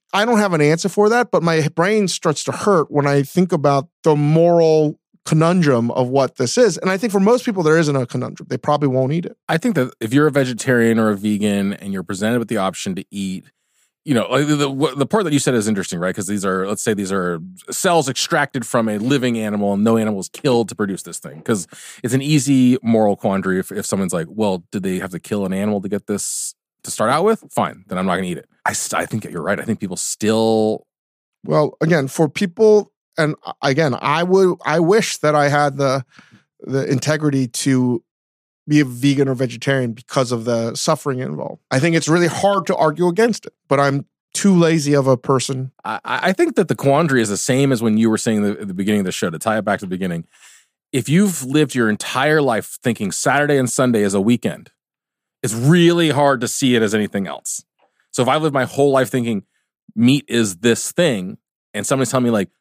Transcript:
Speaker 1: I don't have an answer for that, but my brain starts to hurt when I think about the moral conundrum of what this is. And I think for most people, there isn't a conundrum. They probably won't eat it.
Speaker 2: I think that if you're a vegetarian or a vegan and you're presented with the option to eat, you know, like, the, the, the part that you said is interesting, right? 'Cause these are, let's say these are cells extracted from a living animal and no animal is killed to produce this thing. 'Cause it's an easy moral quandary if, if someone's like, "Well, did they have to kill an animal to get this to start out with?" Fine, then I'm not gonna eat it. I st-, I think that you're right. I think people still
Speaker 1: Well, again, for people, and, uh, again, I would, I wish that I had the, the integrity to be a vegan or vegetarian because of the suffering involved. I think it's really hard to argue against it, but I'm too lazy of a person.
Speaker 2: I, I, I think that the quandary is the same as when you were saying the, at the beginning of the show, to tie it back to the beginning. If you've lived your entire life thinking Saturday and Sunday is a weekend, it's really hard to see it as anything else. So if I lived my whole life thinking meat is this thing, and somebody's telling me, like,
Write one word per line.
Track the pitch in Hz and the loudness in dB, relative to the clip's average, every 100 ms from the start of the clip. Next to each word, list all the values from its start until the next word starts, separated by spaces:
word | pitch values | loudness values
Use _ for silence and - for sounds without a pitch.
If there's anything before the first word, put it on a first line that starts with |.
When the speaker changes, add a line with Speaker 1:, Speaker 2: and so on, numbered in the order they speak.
| _ | _
Speaker 1:
I | 196 226 | -2 2
don't | 214 | 2
have | 202 | 2
an | 160 | 2
answer | 147 165 190 | 2 2 0
for | 208 208 | 2 2
that, | 240 240 | 2 2
but | 170 | 0
my | 170 160 151 | 2 0 0
brain | 160 180 214 190 | 0 0 2 0
starts | - 175 143 - | -2 -2 -2 -4
to | |
hurt | - 208 180 139 | -2 2 2 2
when | 147 143 | 0 2
I | 143 | 2
think | 139 180 180 | 0 0 0
about | 165 143 139 - _ | 2 2 2 -2 _
the | 160 147 | 0 2
moral | 147 160 175 170 160 156 151 - _ _ - | 4 4 4 6 4 4 2 -2 _ _ 0
conundrum | 160 165 185 151 120 117 | 2 4 4 4 2 0
of | - 123 | -2 0
what | 139 127 - | 2 0 -2
this | 123 240 | -2 2
is. | 233 156 | 2 2
And | 165 | -2
I | 190 | -2
think | 226 | 0
for | 196 | 2
most | 196 254 254 | 2 2 0
people, | 190 | 0
there | 151 165 | 2 2
isn't | 151 139 | 2 0
a | 117 | -2
conundrum. | 123 117 - - | -6 -8 -10 -10
They | 151 | -6
probably | - 147 143 | -2 0 0
won't | 127 131 | 0 0
eat | 165 175 | -2 -6
it. | - - | -10 -4
Speaker 2:
I | 165 | -2
think | 247 165 | 0 0
that | 127 - | -2 -4
if | 110 | 0
you're | 139 151 | 2 4
a | |
vegetarian | 139 127 117 131 120 113 113 | 2 0 -2 0 2 4 4
or | 110 | 2
a | 101 | 0
vegan | 107 104 104 101 98 | -2 0 0 0 -2
and | 98 98 | -6 -8
you're | 98 | -8
presented | 87 95 110 120 | -8 -4 -2 -2
with | 107 | -2
the | 110 | -4
option | 95 - 101 92 | -4 -4 -8 -8
to | - | -10
eat, | 101 95 95 - _ _ _ _ _ - | -8 -8 -8 -14 _ _ _ _ _ -4
you | |
know, | 120 95 | -2 0
like, | 131 151 | 0 0
the, | 147 | 0
the, | 143 135 143 135 | 0 -2 -2 -2
the | 131 | -2
part | 220 | 0
that | 175 | 0
you | 143 | 0
said | 139 | 2
is | 120 104 | 0 0
interesting, | 98 87 87 | -2 -4 -4
right? | 92 | -4
'Cause | 104 90 | -4 -6
these | 104 95 | -4 -2
are, | 92 98 | -2 -4
let's | 104 | -4
say | - | -4
these | 104 95 | -4 -2
are | 98 90 82 92 - - | -2 -4 -6 -10 -18 -14
cells | - 190 170 135 | -4 0 0 0
extracted | 123 - 160 143 135 113 | -4 -2 -2 -2 -4 -4
from | 123 113 | -2 0
a | 107 | -2
living | 120 139 123 117 | -2 0 0 -2
animal | 107 104 101 | -4 -2 -2
and | 101 | 0
no | 113 113 | 2 2
animal | 110 98 | 0 -4
is | 90 | -8
killed | - 143 120 107 | -4 0 0 0
to | - | -4
produce | 101 92 | -6 -6
this | 85 - | -10 -16
thing. | - 78 | -16 -10
'Cause | 123 104 - - - - | -4 -4 -4 -16 -20 -10
it's | 123 | -2
an | 131 | -2
easy | 143 156 127 135 123 127 | 2 0 4 4 4 4
moral | 113 113 107 98 | 2 4 4 2
quandary | 107 95 92 92 | -2 -2 0 -2
if, | - | -4
if | 98 - | -8 -4
someone's | 98 92 | -2 -2
like, | 87 80 | -4 -4
"Well, | 107 104 92 - | -2 -2 -2 -6
did | 104 | -6
they | 95 90 | -4 -4
have | 92 | -6
to | 85 | -10
kill | - 104 95 | -8 -4 -4
an | |
animal | 95 104 101 | -2 -2 -4
to | 95 | -4
get | 101 - | -6 -4
this | 101 - - - - _ _ | -6 -6 -8 -10 -14 _ _
to | - | -10
start | - 113 | -4 -2
out | 147 | 0
with?" | 208 220 - | 0 -2 -4
Fine, | - 82 - - | -4 -4 -6 -10
then | 90 | -4
I'm | 95 | -2
not | 90 | -2
gonna | 92 | -4
eat | 78 | -8
it. | - _ - | -14 _ -6
I | |
st-, | - - 82 | -6 -4 -4
I | 87 | -4
think | 110 | -6
that | - | -8
you're | 85 | -8
right. | 78 90 | -4 -4
I | |
think | 110 107 | -4 -6
people | 95 87 | -6 -8
still | - - 107 110 113 110 110 107 _ _ _ _ _ _ - | -8 -4 0 2 2 2 2 -2 _ _ _ _ _ _ -2
Speaker 1:
Well, | 156 139 - | 0 0 0
again, | 160 165 135 | 0 0 0
for | - 151 | 0 -2
people, | - 196 196 220 208 - _ _ - | 0 -4 2 6 6 2 _ _ -4
and, | 156 - - | -2 -4 -10
uh, | - | -4
again, | 143 139 151 123 | -2 2 0 0
I | 135 156 | 0 0
would, | 180 190 185 - 139 | 2 4 4 2 0
I | 160 | 2
wish | 165 214 - - | 4 2 2 -2
that | 151 147 | 2 4
I | 143 | 4
had | 147 147 139 | 2 2 0
the, | 139 135 - _ _ - _ _ | 0 0 -4 _ _ -20 _ _
the | - 135 - | -6 -4 0
integrity | 139 147 151 151 135 123 | -2 0 0 0 0 -2
to | - 139 131 123 120 _ _ _ _ _ _ - | -2 0 2 2 -2 _ _ _ _ _ _ 0
be | 151 | 2
a | 135 | 2
vegan | 120 143 135 135 | 0 0 2 0
or | 127 | 0
vegetarian | 127 120 139 135 120 | -4 -4 -2 -2 -2
because | 110 - 139 120 | -6 -4 -2 0
of | 120 117 | -2 -2
the | 117 113 | -2 -2
suffering | 139 - 156 147 127 | -4 -2 -2 -2 -6
involved. | 131 147 - - - | -6 -8 -10 -12 -4
I | 160 | 0
think | 170 156 | 2 0
it's | 143 | 2
really | 175 170 | 2 0
hard | - 202 196 - | 0 0 0 -2
to | - | 0
argue | 156 151 175 | 0 2 0
against | 175 233 - - | 2 0 0 -10
it, | - - | -12 -2
but | 139 | 0
I'm | 139 139 - _ _ | 2 0 -6 _ _
too | - 202 180 | 0 4 4
lazy | 165 165 143 143 | 4 2 2 2
of | 131 | 4
a | 123 | 2
person. | - 131 - 131 131 _ | 2 0 0 -6 -8 _
Speaker 2:
I, | 101 110 - | -10 -8 -6
I, | 127 180 | -2 -2
I | |
think | 196 330 - | 0 0 0
that | 165 | -2
the | 123 | 0
quandary | 139 139 165 127 | 2 2 4 2
is | 107 | 0
the | 95 | -2
same | - 131 139 | 0 2 2
as | 120 | 2
when | 117 107 | 2 2
you | 113 | 2
were | 110 | 2
saying | 120 107 | 0 0
the, | 104 - | 0 -4
at | 101 | -6
the | |
beginning | 92 98 104 | -4 0 0
of | 92 | -2
the | |
show, | - 92 | -4 -6
to | 80 | -4
tie | 113 107 | -4 -2
it | 104 | -2
back | 95 | -4
to | 95 | -4
the | |
beginning. | 90 95 85 - _ - _ _ _ _ | -6 -6 -6 -10 _ -20 _ _ _ _
If | 135 131 | -6 0
you've | 165 208 156 | 2 2 0
lived | 127 147 147 127 | -2 0 2 0
your | 110 | 0
entire | 104 - 127 147 156 | 0 -4 -2 2 2
life | 135 107 - - | 2 -2 -4 -6
thinking | 127 107 98 | -4 -4 -4
Saturday | - 139 139 147 139 | -2 0 0 2 0
and | 123 | 0
Sunday | - 127 113 | 0 0 2
is | 101 | 2
a | 98 | 0
weekend, | 104 120 104 67 - _ _ _ _ _ _ _ | 0 0 -2 -8 -16 _ _ _ _ _ _ _
it's | 113 | -6
really | 113 135 175 170 170 160 | 0 4 6 6 4 2
hard | 135 143 127 | 2 2 2
to | 117 | -2
see | - 131 117 | -2 2 2
it | |
as | 107 107 | 2 0
anything | 101 101 87 | -2 -4 -6
else. | 67 - - - _ _ _ _ | -8 -12 -12 -14 _ _ _ _
So | - | -2
if | 135 | 0
I | 151 | 0
lived | 156 | 0
my | 135 | 0
whole | 123 139 143 | -2 0 2
life | 131 127 | 2 0
thinking | 131 117 104 - _ _ _ _ 110 | -2 -2 -4 -8 _ _ _ _ 2
meat | 120 139 - | 4 4 0
is | 117 107 87 | -2 -2 0
this | 117 110 - | 0 0 -2
thing, | - 175 104 92 - _ _ _ | 0 0 0 -6 -12 _ _ _
and | 104 - | -8 -2
somebody's | 135 123 | -2 0
telling | 131 | 0
me, | 120 | 0
like, | 107 92 _ | 0 -2 _